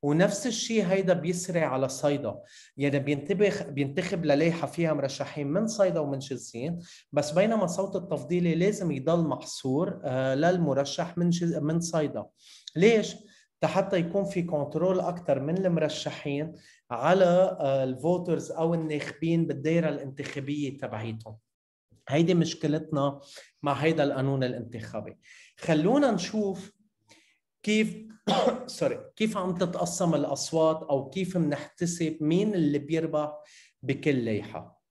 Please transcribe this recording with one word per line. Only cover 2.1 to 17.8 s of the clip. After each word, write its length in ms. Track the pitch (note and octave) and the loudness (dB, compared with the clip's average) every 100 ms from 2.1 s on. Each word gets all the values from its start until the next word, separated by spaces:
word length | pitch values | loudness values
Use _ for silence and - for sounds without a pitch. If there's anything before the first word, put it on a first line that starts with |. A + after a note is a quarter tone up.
| C#3+ A2+ G2 - - - - | 0 -2 -8 -14 -20 -20 -2
يعني 220 | C#3+ C#3 | 0 0
بينتبه-، 640 | C#3 C#3+ - F#3+ G3+ - | 0 -2 0 2 2 2
بينتخب 640 | - C#3 C#3 - E3+ F#3+ | -6 -4 -2 -2 -4 -2
للايحة 420 | D#3 C#3+ E3 E3+ C#3+ | 4 6 6 2 -4
فيها 260 | - E3 | -2 0
مرشحين 540 | D3 C#3 - C3+ - C#3 | 0 -2 -4 -6 -4 -2
من 200 | E3+ A3 | -2 -2
صيدا 340 | - F#3+ E3 | 2 2 2
ومن 180 | C#3+ C3+ | -2 -4
جزين، 600 | C3 B2 - A#2 C#3 E3+ - - _ | -6 -8 -8 -8 -6 -6 -10 -20 _
بس 180 | C#3+ C#3+ | -2 0
بينما 360 | D#3+ G#3+ A3+ F3+ | 2 4 4 0
صوت 300 | F#3 G3 G3 | 0 -2 -4
التفضيلي 580 | - D3 - F3 F3 | -4 -6 0 2 2
لازم 360 | E3 F#3 G#3 F3 | 4 2 2 -2
يضل 360 | C#3 C3 E3+ E3 | -2 2 2 2
محصور، 760 | B2+ - - C3+ C3+ F#3+ - | -2 -6 -8 0 0 0 -2
آه، 300 | D3 C3 C3 | -4 0 0
للمرشح 840 | C3+ E3 F#3 D#3 C3 C#3 - E3+ - | 2 2 4 2 2 0 -2 -4 0
من 120 | F3 | 2
جز-، 260 | E3+ E3+ D3+ | 2 0 0
من 240 | D3 E3 | 0 0
صيدا. 460 | E3+ E3 D3 - G2 _ - - - D#3 | 0 -2 -2 -4 -10 _ -20 -20 -10 4
ليش؟ 400 | G3+ A3+ G3+ - - - _ _ | 4 6 0 -8 -18 -20 _ _
حتى 320 | D#3 F#3 F#3+ G3 | 0 0 0 0
يكون 280 | E3+ G3 | 0 -2
في 180 | F#3 F3+ | -2 -2
control 580 | F3 D3+ C#3 D#3 F3+ F#3+ | -2 -2 -2 -2 0 0
أكتر 400 | - F3 - C3+ | -2 -4 0 0
من 260 | C#3 F3+ F#3+ | 0 0 0
المرشحين 880 | E3 D#3 - - - D3 C#3+ D#3 E3+ - _ _ | 2 0 -2 -8 -8 -4 -4 -4 -8 -20 _ _
على، 340 | A#2+ C#3 F#3+ F3+ F3 F#3 F#3 | -2 2 4 6 6 4 2
آه، 240 | C#3+ C3+ | 0 2